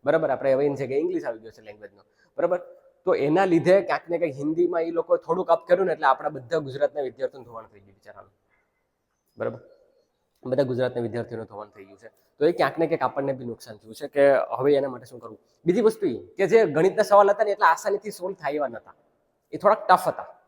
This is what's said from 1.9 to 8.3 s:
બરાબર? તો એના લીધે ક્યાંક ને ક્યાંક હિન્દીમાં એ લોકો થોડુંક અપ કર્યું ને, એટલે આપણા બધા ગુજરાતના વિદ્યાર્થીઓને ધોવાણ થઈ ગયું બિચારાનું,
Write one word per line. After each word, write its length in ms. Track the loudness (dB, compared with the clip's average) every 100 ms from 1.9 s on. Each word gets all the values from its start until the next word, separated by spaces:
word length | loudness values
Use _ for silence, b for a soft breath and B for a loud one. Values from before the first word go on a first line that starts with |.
| _ _ _ _ -4
બરાબર? 200 | -2 -2 -6 -20 _ _
તો 100 | -2
એના 300 | 0 2 2
લીધે 360 | 2 2 4 2
ક્યાંક 220 | 2 -6 -4
ને 80 | -4
ક્યાંક 160 | -4
હિન્દીમાં 480 | -4 -6 0 0 0
એ 80 | -4
લોકો 260 | -4 -2 -2
થોડુંક 320 | 0 -4 0
અપ 200 | 0 2
કર્યું 180 | 0 0
ને, 60 |
એટલે 140 | 0 2
આપણા 220 | 2 -2
બધા 300 | -8 -6 -6
ગુજરાતના 440 | -6 -4 -4 -2
વિદ્યાર્થીઓને 420 | -8 -6 -8 -8
ધોવાણ 200 | -18 -18
થઈ 160 | -18 -20
ગયું 140 | _
બિચારાનું, 380 | _ -20 -20 -20